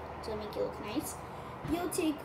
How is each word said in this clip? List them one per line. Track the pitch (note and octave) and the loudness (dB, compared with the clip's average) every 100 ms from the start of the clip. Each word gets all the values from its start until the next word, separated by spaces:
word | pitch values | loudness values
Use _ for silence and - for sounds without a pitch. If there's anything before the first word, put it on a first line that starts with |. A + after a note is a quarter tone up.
| - - | -6 -6
to | - G#3+ | -2 -2
make | G#3+ G3+ | -2 0
it | |
look | G3 - G3+ | 0 0 -2
nice, | B3 - - - - - - - | 0 0 -4 -6 -8 -8 -4 0
you'll | E4+ F4 | 2 4
take | - D#4+ C#4+ | 4 4 4